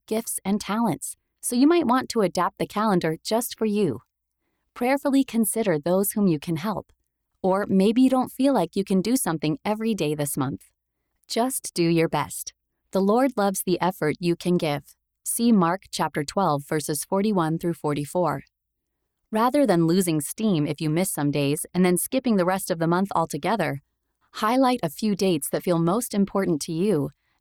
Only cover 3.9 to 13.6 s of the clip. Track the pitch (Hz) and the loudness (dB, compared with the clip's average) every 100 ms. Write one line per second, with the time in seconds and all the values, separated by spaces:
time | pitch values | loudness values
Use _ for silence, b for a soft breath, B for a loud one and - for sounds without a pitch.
3.9 | 110 _ _ _ _ _ _ _ - 247 | -2 _ _ _ _ _ _ _ -4 0
4.9 | 277 285 269 269 240 220 220 220 151 175 | 0 2 2 2 0 -2 0 0 0 2
5.9 | 185 202 220 202 151 175 160 196 170 - | 0 0 2 2 2 -2 -4 -4 -8 -10
6.9 | _ _ _ _ _ 190 190 208 190 196 | _ _ _ _ _ 0 0 2 4 4
7.9 | 233 262 262 247 - 269 254 170 - 196 | 4 4 4 -2 0 2 2 0 -2 0
8.9 | 190 185 262 - 160 151 156 202 214 226 | 0 2 0 0 -2 -2 -2 -4 -4 -2
9.9 | 208 151 151 143 - 135 - _ _ _ | -2 -2 -2 -4 -4 -4 -6 _ _ _
10.9 | _ _ _ - - 254 - - - 170 | _ _ _ -8 -2 -2 -2 -8 -2 0
11.9 | 170 165 151 - - - _ _ _ _ | 2 0 -2 -6 -10 -14 _ _ _ _
12.9 | 190 196 226 269 226 202 196 | -2 2 2 2 0 -2 -2